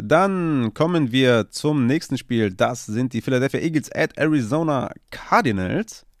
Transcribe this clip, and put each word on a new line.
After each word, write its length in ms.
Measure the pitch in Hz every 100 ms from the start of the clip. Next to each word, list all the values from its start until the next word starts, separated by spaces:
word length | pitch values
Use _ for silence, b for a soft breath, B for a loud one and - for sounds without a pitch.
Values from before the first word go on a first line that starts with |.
Dann 720 | 104 156 196 190 165 143 113
kommen 380 | - 160 175 135
wir 380 | 123 131 120 101
zum 380 | - 151 151 120
nächsten 300 | 151 - 131
Spiel. 360 | - 117 104
Das 320 | 92 117 123 -
sind 280 | 107 127
die 80 | 117
Philadelphia 400 | 120 127 135 -
Eagles 300 | 165 156 -
at 240 | - 156 -
Arizona 760 | 156 151 110 147 160 139 107 - _
Cardinals. 960 | - - 214 170 98 92 131 220 - - _